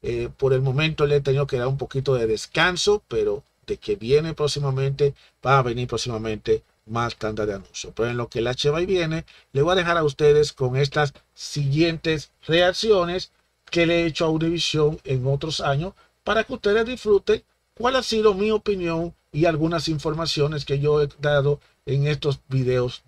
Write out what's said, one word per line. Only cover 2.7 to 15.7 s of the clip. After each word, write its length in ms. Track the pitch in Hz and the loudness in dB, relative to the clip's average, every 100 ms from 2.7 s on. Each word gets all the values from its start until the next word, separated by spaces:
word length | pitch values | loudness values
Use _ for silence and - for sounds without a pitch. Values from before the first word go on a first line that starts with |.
| 180 - 208 - | 2 2 0 0
pero 380 | 113 107 101 - _ - | -2 0 -2 -8 _ -10
de 80 | 104 | -8
que 180 | - | -4
viene 400 | 101 113 147 160 | -4 2 2 2
próximamente, 800 | 160 147 143 139 131 139 139 143 - _ _ 123 | -2 -2 -2 -2 -2 -2 0 0 -2 _ _ 2
va 140 | 135 | 2
a 20 | |
venir 240 | 123 117 123 | 2 -2 -4
próximamente 800 | 113 123 110 110 107 - 110 - _ - | -4 -4 -4 -4 -6 0 0 0 _ -8
más 280 | 113 117 | -4 -4
tanda 320 | - 107 107 104 | -4 -6 -2 -4
de 80 | |
anuncios. 380 | 98 92 - 90 | -4 -10 -14 -12
Pero 160 | - 117 | -4 -2
en 60 | 120 | -2
lo 120 | 117 | -4
que 120 | 127 | -4
el 80 | 117 | -4
H 200 | 131 147 | 0 0
va 140 | 156 | 0
y 40 | 185 | 0
viene, 380 | 185 165 160 - - _ | 0 0 -4 -8 -20 _
le 100 | 135 | 0
voy 120 | 156 | 2
a 20 | 185 | 2
dejar 200 | 170 170 | 2 2
a 60 | |
ustedes 500 | 151 139 151 147 147 | 0 2 4 6 2
con 220 | - 127 | 0 -2
estas 400 | 131 139 151 147 - _ | 0 0 0 -2 -4 _
siguientes 1000 | - - 147 139 147 170 165 165 156 - _ - | -18 -10 -4 -2 2 0 0 -4 -4 -6 _ 0
reacciones 840 | 165 180 180 220 202 175 180 - _ _ _ - | 2 4 2 2 2 2 -4 -8 _ _ _ -4
que 160 | 170 165 | 2 4
le 140 | 170 | 4
he 60 | 170 | 0
hecho 180 | - | 0
a 60 | 165 | 0
Univision 680 | 160 165 170 - 156 151 156 | 0 0 -2 -2 2 0 0
en 200 | - 131 127 | -4 -2 0
otros 320 | 139 156 151 | -2 -2 -4
años, 340 | 151 | -2